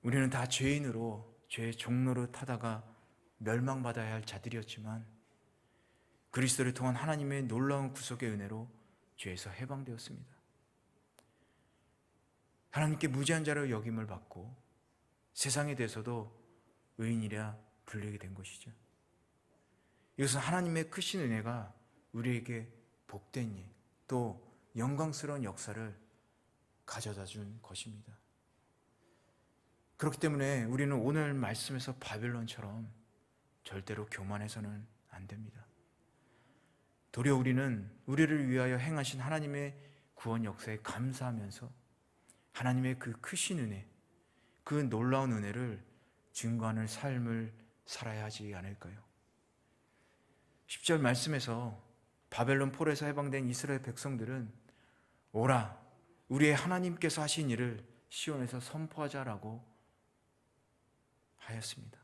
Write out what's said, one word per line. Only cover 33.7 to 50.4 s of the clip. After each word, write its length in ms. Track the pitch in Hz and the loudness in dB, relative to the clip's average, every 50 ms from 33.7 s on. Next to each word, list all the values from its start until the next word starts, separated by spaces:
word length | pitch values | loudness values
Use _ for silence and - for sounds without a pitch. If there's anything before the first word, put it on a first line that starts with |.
| - 98 95 - 107 104 104 104 | -8 -8 -4 -4 -4 -4 -4 -6
교만해서는 800 | - - 98 98 104 104 104 107 107 110 104 104 104 104 110 113 - _ _ _ | -6 -6 -4 -2 -2 -2 -2 -4 -4 -6 -6 -6 -6 -8 -10 -14 -18 _ _ _
안 180 | - 92 95 98 | -16 -14 -12 -10
됩니다. 380 | 101 104 110 104 - - 107 - - _ _ _ _ _ _ _ _ _ _ _ _ _ _ _ _ _ _ _ _ _ _ _ _ _ _ _ | -10 -10 -10 -12 -14 -16 -20 -20 -20 _ _ _ _ _ _ _ _ _ _ _ _ _ _ _ _ _ _ _ _ _ _ _ _ _ _ _
도리어 240 | - 120 120 143 139 131 | -2 2 6 6 6 6
우리는 520 | 127 131 127 127 135 135 123 107 98 104 - - - | 6 6 6 6 4 4 2 0 -2 -6 -10 -14 -4
우리를 440 | - 135 139 160 147 156 151 139 131 | -2 6 6 6 6 6 4 4 4
위하여 280 | 127 127 127 127 127 123 | 4 4 4 4 2 2
행하신 440 | 123 151 160 151 135 127 - 135 | 2 0 0 0 0 -2 -2 -2
하나님의 580 | 127 135 156 156 151 143 143 143 143 143 139 139 - - - - _ _ _ | -2 0 0 0 0 -2 -2 -2 -4 -4 -6 -10 -16 -20 -20 -20 _ _ _
구원 280 | - - 117 113 113 113 | -8 -4 -2 0 0 0
역사에 340 | 107 95 - - - 107 107 110 | -2 -4 -6 -6 -6 -6 -6 -6
감사하면서 880 | - - 110 120 131 131 131 131 127 120 113 104 98 95 - - 120 - - _ _ _ _ _ _ _ _ _ _ - _ _ _ | -6 -4 -2 -2 -2 -2 -2 -4 -4 -2 -4 -6 -6 -8 -10 -12 -14 -14 -16 _ _ _ _ _ _ _ _ _ _ -20 _ _ _
하나님의 480 | _ - 123 127 127 127 127 127 127 123 | _ 0 2 4 4 4 4 2 0 -2
그 120 | - 123 113 - | -4 -6 -6 -6
크신 400 | - - - 180 - - 190 165 | -6 -6 -2 -2 0 0 0 0
은혜, 260 | 127 110 104 98 98 - - _ _ _ _ _ _ _ _ _ _ _ _ _ _ | 0 -2 -4 -6 -8 -12 -18 _ _ _ _ _ _ _ _ _ _ _ _ _ _
그 120 | - 147 | 0 0
놀라운 580 | 147 147 127 110 110 117 127 131 135 135 131 117 | 2 2 2 2 2 4 4 4 4 4 4 2
은혜를 500 | 107 104 101 104 120 127 120 107 98 - - - _ _ _ _ _ _ _ | 2 0 -2 -2 -2 -4 -4 -6 -8 -12 -16 -20 _ _ _ _ _ _ _
증거하는 560 | _ - - 117 113 117 110 113 110 110 110 107 | _ -4 -2 0 0 2 2 2 2 2 0 -2
삶을 680 | - - - 143 135 123 120 117 113 113 113 110 110 - - - _ _ _ | -4 -4 -2 -2 0 0 0 0 0 -2 -2 -4 -8 -14 -20 -20 _ _ _
살아야 400 | - - - - 113 110 107 107 | -12 -10 -8 -6 -6 -4 -4 -6
하지 280 | 107 107 - 107 104 101 | -6 -6 -8 -8 -8 -8
않을까요? 460 | 92 90 98 101 104 - 87 98 107 107 - _ _ _ _ _ _ _ _ _ _ _ _ _ _ _ _ _ _ _ _ _ _ _ _ _ _ | -8 -8 -8 -10 -10 -12 -14 -14 -16 -18 -20 _ _ _ _ _ _ _ _ _ _ _ _ _ _ _ _ _ _ _ _ _ _ _ _ _ _